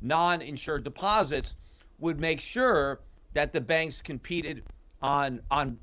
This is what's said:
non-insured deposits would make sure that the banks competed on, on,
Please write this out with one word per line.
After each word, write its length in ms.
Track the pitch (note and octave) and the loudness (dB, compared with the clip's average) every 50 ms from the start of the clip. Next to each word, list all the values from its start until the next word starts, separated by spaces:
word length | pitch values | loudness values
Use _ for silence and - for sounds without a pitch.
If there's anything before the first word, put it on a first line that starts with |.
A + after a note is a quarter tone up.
non-insured 840 | A2 B2+ D#3 E3 F3 F3 F3 E3 B2+ D3 C#3+ C3 - D#3+ D3+ C#3 A#2+ | -2 2 2 4 4 4 2 0 -2 -6 -10 -8 -6 -4 -4 -4 -6
deposits 720 | C#3+ - - F#3 G3+ G#3+ A3 E3 C3+ D#3 C3 - - - - - - - - - - - - | -8 -8 -2 0 2 4 4 4 2 0 -2 -4 -4 -8 -12 -16 -20 -20 -20 -20 -20 -10 -4
would 200 | D#3+ E3+ D#3 C#3+ | -2 -2 0 0
make 220 | E3 E3 D#3+ C#3+ | 0 0 0 -2
sure 580 | - - - A#3+ C4 B3 G3 D3+ C#3 C#3 C3+ - - - - - - - - | -4 -4 0 2 4 4 4 4 4 2 -2 -4 -10 -16 -20 -20 -14 -4 0
that 200 | D3 D3+ D3 - | 0 0 2 0
the 80 | D3+ | -2
banks 400 | A#2 - D#3+ D#3+ D#3+ D3+ B2 - | 0 2 2 2 2 0 -6 -8
competed 640 | - - C#3 B2 - - F3 E3+ D3 D#3+ D#3 A#2 - - - - - - - - | -10 -8 -8 -8 -6 -4 -4 -4 -4 -4 -8 -10 -12 -16 -18 -20 -20 -20 -10 -4
on, 400 | C3+ C3+ C#3+ C#3+ C#3 C3+ B2+ A2+ - - | 0 2 2 2 2 0 -2 -6 -4 0
on, 280 | C#3 D3 C#3 C3 A#2 - | 0 2 2 0 -4 -6